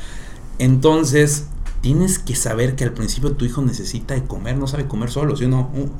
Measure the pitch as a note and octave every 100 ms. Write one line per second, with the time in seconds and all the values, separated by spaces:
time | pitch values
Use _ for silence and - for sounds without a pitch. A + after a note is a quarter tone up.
0 | - - - - - - B2+ C3 D#3 D#3+
1 | D3 D3 D3 D3 - - - - B2 D#3
2 | F#3+ - - A#2 A#2+ A2 B2+ C3 A#2+ -
3 | G#2+ - D3 C3+ A#2+ D3 C3 G2+ F#2+ G#2+
4 | - C3 C3 C3+ A2+ C3+ C3+ D3 D3 G#2+
5 | A#2+ C#3 D3 - B2 C3 B2+ C3+ C3+ -